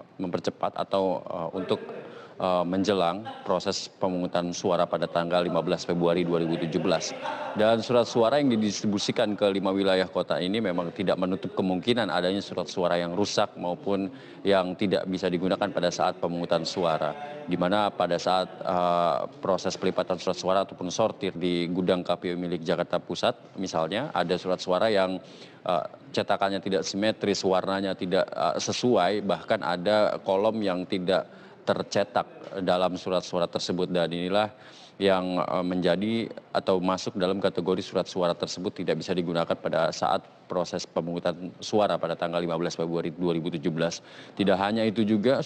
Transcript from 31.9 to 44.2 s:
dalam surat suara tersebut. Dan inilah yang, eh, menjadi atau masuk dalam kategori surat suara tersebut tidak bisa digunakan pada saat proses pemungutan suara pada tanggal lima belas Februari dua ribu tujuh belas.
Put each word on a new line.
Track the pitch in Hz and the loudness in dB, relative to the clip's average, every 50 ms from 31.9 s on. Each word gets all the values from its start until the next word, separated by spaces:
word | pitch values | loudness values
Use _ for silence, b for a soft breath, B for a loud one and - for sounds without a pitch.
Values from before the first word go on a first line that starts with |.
| - 107 98 - - 95 - - - - - - - 98 | 0 0 0 0 0 -2 -2 -2 -8 -16 -14 -10 -8 -2
dalam | 92 87 90 90 92 90 90 | 0 2 4 4 4 2 0
surat | 87 - 95 92 87 85 | -2 -2 0 0 0 0
suara | - - 90 87 - | -2 0 0 0 0
tersebut. | - 90 - - 95 87 92 85 | -2 -2 -2 -2 0 0 0 0
Dan | 90 90 85 80 85 | 2 2 0 0 0
inilah | 85 87 90 95 104 107 107 - B B B B B B B B - | -2 -2 0 2 2 0 0 -4 B B B B B B B B 0
yang, | 98 98 95 92 92 90 90 87 | 4 4 4 4 2 0 0 0
eh, | - - - 92 90 | 0 0 0 0 0
menjadi | 90 92 92 87 90 85 92 104 110 113 117 110 - - - - - | 0 0 2 2 2 2 2 0 0 0 -2 -2 -4 -8 -12 -12 -4
atau | - 90 - - 95 | -4 -2 2 2 2
masuk | 92 87 95 92 90 - 117 - | 2 2 2 0 0 -2 -4 -2
dalam | 101 90 90 98 101 | 0 0 0 2 0
kategori | 95 95 - 92 85 92 92 95 | 0 0 0 0 0 0 0 0
surat | 95 - - 95 87 | -2 -2 -2 -2 -2
suara | - - 95 87 85 85 | -2 -2 0 0 0 0
tersebut | - - 85 - 90 90 87 - - 90 | 0 -4 -6 -6 -6 -6 -6 -6 -4 -2
tidak | 82 82 80 | -2 -2 -2
bisa | 80 - 90 | -2 -2 -2
digunakan | 92 85 85 85 82 82 - 95 | -2 -2 0 0 0 0 0 -2
pada | - - 87 85 82 80 78 - | -4 -4 -2 0 0 0 0 0
saat | - - - 92 98 - - - - - | -2 0 0 0 0 -2 -8 -18 -20 -12
proses | - 90 90 85 - - 90 - | -6 -4 -4 -2 -2 -4 -6 -8
pemungutan | - - - 82 85 85 87 - 90 82 82 90 85 - - | -4 -4 -4 -4 -2 -4 -2 -2 -4 -4 -4 -8 -12 -12 -12
suara | - - - 107 104 90 87 | -6 -2 2 2 2 2 2
pada | 80 85 82 82 - | 0 -2 -4 -2 -4
tanggal | 87 85 82 85 | -4 -2 -2 -2
lima | 87 85 82 82 | 0 0 0 0
belas | 85 82 - | -2 -2 -2
Februari | - 82 85 85 85 - 85 78 | -4 -4 -2 -2 -2 -2 -4 -4
dua | 85 90 87 | -2 -2 0
ribu | 82 82 78 87 | 0 0 -2 -4
tujuh | 82 80 - 90 | -4 -4 -2 -2
belas. | 78 80 82 85 - - B B B B | -2 0 -2 -2 -2 -6 B B B B